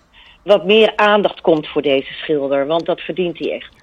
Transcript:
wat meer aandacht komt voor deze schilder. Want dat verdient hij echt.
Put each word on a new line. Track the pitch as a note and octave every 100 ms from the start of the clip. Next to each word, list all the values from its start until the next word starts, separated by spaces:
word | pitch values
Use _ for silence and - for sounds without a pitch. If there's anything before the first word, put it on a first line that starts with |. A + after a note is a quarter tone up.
| _ _ - _
wat | E3+ G3+
meer | F3+ A3 G#3+ -
aandacht | G#3 G#3 F#3 -
komt | - D#3 D3+
voor | D3+
deze | C#3+ C3+ -
schilder. | - - D3+ C#3 C#3 C#3
Want | E3 E3
dat | E3+
verdient | - E3 F3 D#3+
hij | B2
echt. | A#2+ - _